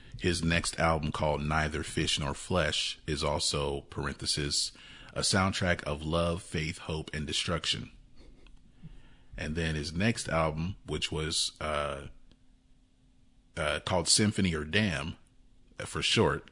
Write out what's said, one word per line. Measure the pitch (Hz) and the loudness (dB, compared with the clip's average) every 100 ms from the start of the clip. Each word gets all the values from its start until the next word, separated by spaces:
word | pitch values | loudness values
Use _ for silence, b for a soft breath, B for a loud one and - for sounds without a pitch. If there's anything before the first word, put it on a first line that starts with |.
| b b | b b
his | 90 85 | 0 2
next | 82 85 - - | 4 2 2 2
album | 82 80 76 | 4 4 0
called | - 78 71 | 0 2 2
Neither | 73 78 78 73 | 2 2 0 -2
Fish | 80 - 78 - | -4 -2 0 0
Nor | 71 | 0
Flesh | 71 - 92 76 - - - - | -4 0 2 2 0 -4 -6 -4
is | 73 | -2
also, | 76 73 - 73 71 71 - | 0 0 0 0 0 -2 -6
parenthesis, | - 71 67 71 - 73 - - - B B B | -6 -6 -4 -4 -2 0 0 -2 -8 B B B
a | - | -2
soundtrack | - 98 95 95 92 87 | 2 4 4 2 2 2
of | - 73 | 0 -4
love, | 78 85 85 85 | 0 2 2 0
faith, | - 85 78 80 | -4 -4 -2 -4
hope, | - 80 78 | -6 -6 -6
and | - 73 | -6 -4
destruction. | 82 - 82 - - - - - - - - - - - b b b b b b - | -2 0 -2 -2 -4 -6 -14 -20 -20 -20 -20 -20 -20 -20 b b b b b b -8
And | 78 78 | -4 -2
then | 80 78 | 0 0
his | 71 | -2
next | 82 110 117 - | 0 0 0 0
album, | 82 80 78 87 98 - | 2 2 0 -4 -4 -6
which | 78 - | -4 -2
was, | 78 78 - - - | -2 -2 0 -2 -4
uh, | 76 73 73 69 69 - - - - - _ - _ _ _ - - - _ - | -4 -2 -2 -4 -10 -16 -20 -20 -20 -20 _ -20 _ _ _ -20 -20 -20 _ -2
uh, | 76 76 - | 0 0 2
called | 92 80 | 2 4
Symphony | - 107 107 95 | 4 4 4 2
or | 80 | 2
Damn, | 76 101 107 71 76 - - - - - - - | 0 2 2 0 -4 -8 -16 -20 -20 -20 -20 -10
uh, | |
for | - 80 | -6 -2
short, | - - 85 71 - | 2 4 4 4 -4